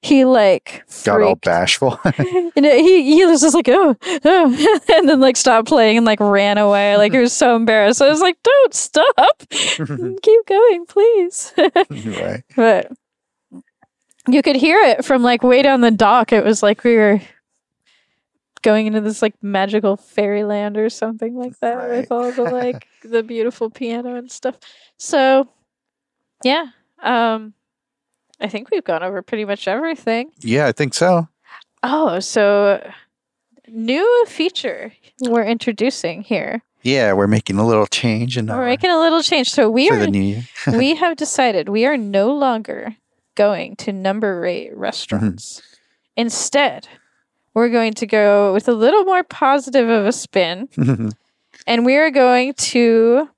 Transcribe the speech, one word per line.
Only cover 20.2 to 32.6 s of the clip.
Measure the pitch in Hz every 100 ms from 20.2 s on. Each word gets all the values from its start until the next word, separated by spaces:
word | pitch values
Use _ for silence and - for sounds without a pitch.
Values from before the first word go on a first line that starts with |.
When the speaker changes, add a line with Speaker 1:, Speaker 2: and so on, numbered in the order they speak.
| 202 208 208 208 208 208
Speaker 1:
or | 220
something | - 220 226 226 247
like | 247 247
that | 240 240
Speaker 2:
Right. | 247 240
Speaker 1:
with | 262
all | 240 247
the, | 247
Speaker 2:
<laughs> | 247 247
Speaker 1:
like, | 247 247 - _
the | 220 233
beautiful | 226 233 226 - 226
piano | - 240 233 247 247
and | 247
stuff. | - 254 262 - _ _ _
So, | - 302 262 269 269 _ _ _ _ _ _ _ _ _
yeah, | 247 294 311 _ _ _
um, | - 240 233 220 214 208 _ _ _ _ _ _ _ _
I | 208
think | 208 240
we've | 392
gone | - 165
over | 185 202
pretty | 202 226 208
much | 202 -
everything. | 208 320 311 - 226 269 _
Speaker 2:
Yeah, | 120 120 147
I |
think | 110 143 -
so. | 175 175 165 _ _ - _ _
Speaker 1:
Oh, | 247 294 311 175
so | - - 202 202